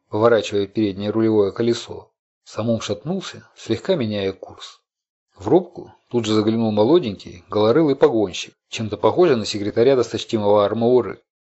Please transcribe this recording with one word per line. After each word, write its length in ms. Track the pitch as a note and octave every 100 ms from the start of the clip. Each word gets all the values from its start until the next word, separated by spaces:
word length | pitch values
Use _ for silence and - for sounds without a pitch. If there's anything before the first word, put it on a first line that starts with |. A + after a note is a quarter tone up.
| _
поворачивая 580 | G#2+ A#2 A2+ G2 G2+ G2
переднее 420 | A2 G#2 F#2+ G#2
рулевое 420 | A2 A2 G#2+ G2
колесо. 600 | F#2+ A#2 A#2 - - - _ _ _ _
Самум 340 | - A2+ A2
шатнулся, 680 | - G#2 D3 F#3+ - - - -
слегка 380 | - A2 - F#3
меняя 360 | A2 G#2 G2
курс. 500 | F#2 - - - - _ _ _ _ _ -
В 140 | F#2+
рубку 440 | E3 F#3+ - - - _
тут 160 | A#2+ G#2+
же 80 |
заглянул 380 | G#2+ G#2+ A2+ A2+
молоденький, 720 | G#2+ A2 F3 B2 F#2 F2 F2 -
голорылый 460 | G#2 G#2+ C#3 D#3+ C3
погонщик, 580 | D#3 A2+ G2 E2+ - _ _
чем-то 260 | - A2 G2+
похожий 400 | A2 D#3+ F3 B2
на 100 | G2+
секретаря 520 | G#2+ G2+ A2+ A#2+ C3
досточтимого 680 | A2+ G#2+ - A2 G2+ G#2
Армауры. 580 | G2+ A2 A#2 B2+ F#2+ - _ _